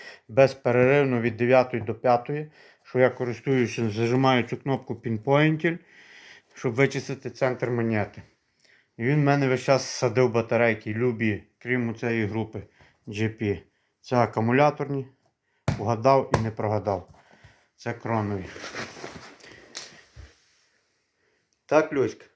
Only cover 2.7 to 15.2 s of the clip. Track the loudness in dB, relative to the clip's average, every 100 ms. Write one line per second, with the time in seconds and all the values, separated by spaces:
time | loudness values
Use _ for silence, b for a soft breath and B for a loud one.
2.7 | b -4 2 2 2 -6 -4 0 2 0
3.7 | 0 -2 0 0 4 4 2 0 -6 -4
4.7 | -6 -6 -10 -6 -4 2 4 4 2 -2
5.7 | -4 B B B B B B _ -8 -4
6.7 | 0 0 0 -8 -10 -12 -2 -2 -2 -4
7.7 | -2 0 -2 -4 -10 -20 _ _ b b
8.7 | b b -6 0 2 2 2 2 0 2
9.7 | 2 2 -2 0 2 2 2 0 2 2
10.7 | 0 -6 -2 -2 0 -2 -2 -8 _ -4
11.7 | -2 -2 -4 -4 -2 -2 -4 -6 -10 -14
12.7 | b b b -14 -4 -4 -2 -4 -4 -8
13.7 | _ _ _ -2 0 2 0 0 2 2
14.7 | 0 -6 -6 -8 _